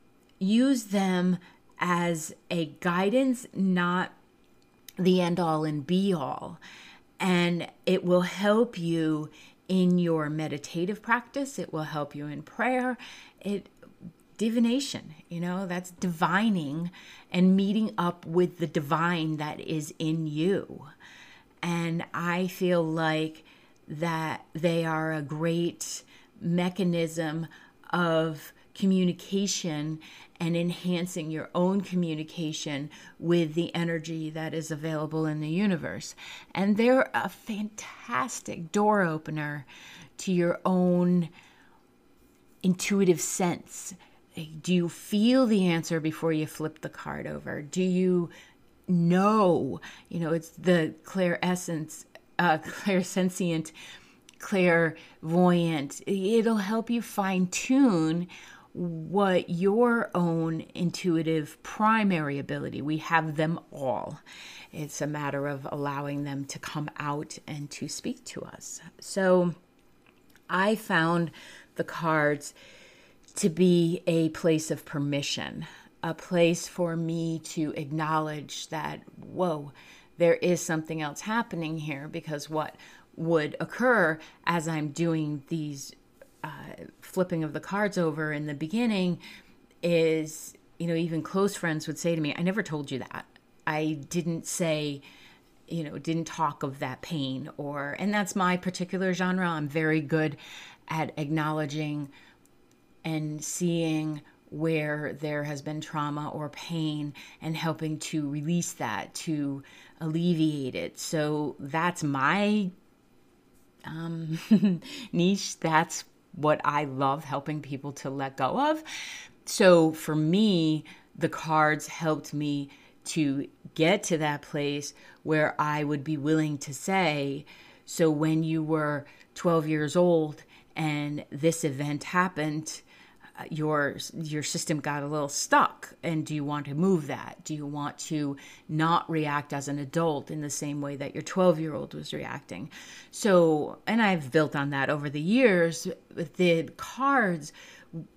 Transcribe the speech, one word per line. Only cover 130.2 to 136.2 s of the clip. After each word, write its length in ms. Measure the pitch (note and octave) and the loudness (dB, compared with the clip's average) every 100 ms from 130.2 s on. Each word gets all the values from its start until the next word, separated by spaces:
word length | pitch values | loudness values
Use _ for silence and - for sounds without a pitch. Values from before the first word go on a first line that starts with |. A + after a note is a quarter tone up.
| D#3 D3 - - _ - | 2 -6 -18 -20 _ -4
and 500 | D#3 D3 D3 D3 - | -2 -2 -4 -6 -8
this 340 | C#3 D#3+ D#3+ | 0 0 2
event 420 | D#3 C3 D3 D3 - | -2 -2 -4 -4 -2
happened, 760 | F3+ F#3 E3 D3+ D3+ D#3 - - - - _ - - | 0 0 0 -2 -2 -6 -12 -18 -20 -20 _ -20 -16
uh, 80 | - | -10
your, 480 | D3+ D3+ D3+ C#3+ G2+ - | -4 0 2 0 -2 -10
your 300 | - D#3 D3+ | -8 -6 -4
system 360 | C#3+ E3+ - D3+ | -4 -6 -2 -4
got 240 | D3 C#3+ | -2 -4
a 40 | C#3+ | -4
little 220 | D3+ C#3+ | -4 -4
stuck. 640 | - - C#4+ - - - - | -4 2 4 4 0 -20 -10
And 220 | E3+ D#3 | -4 -4